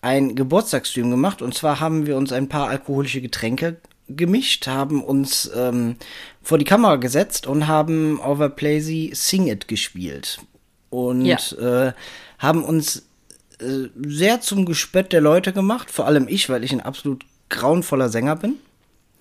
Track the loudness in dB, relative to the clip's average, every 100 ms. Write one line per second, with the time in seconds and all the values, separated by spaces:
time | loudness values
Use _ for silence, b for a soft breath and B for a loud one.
0 | 0 2 2 0 0 0 0 -2 -4 -2
1 | 0 0 0 -2 -8 -4 -2 0 0 -2
2 | -2 -2 -2 -2 -2 -2 -2 -4 -4 -4
3 | -2 -4 -6 -4 -2 -2 -4 -6 -16 _
4 | -12 -2 0 2 2 -2 -2 -4 -2 -2
5 | 0 0 0 -2 -4 -2 0 0 -2 -4
6 | B B B B 0 2 4 4 6 4
7 | 2 0 0 -2 -2 -2 2 2 2 0
8 | 0 0 -2 0 0 0 0 0 -2 -4
9 | -4 -4 0 2 2 0 -4 -6 -6 -8
10 | -10 -8 -10 -12 -14 _ _ _ -10 -4
11 | 0 2 4 2 0 -4 0 2 2 -2
12 | B B B B 2 2 2 0 0 -6
13 | -12 _ _ -20 _ -12 -6 -6 -6 -8
14 | -6 2 2 2 0 0 0 0 0 0
15 | 4 4 6 4 2 0 0 0 -4 -2
16 | 4 4 4 0 0 -2 -2 -4 -4 -6
17 | -6 -6 -10 _ -10 0 2 2 2 0
18 | 0 0 0 0 -2 -4 _ _ _ _
19 | _ _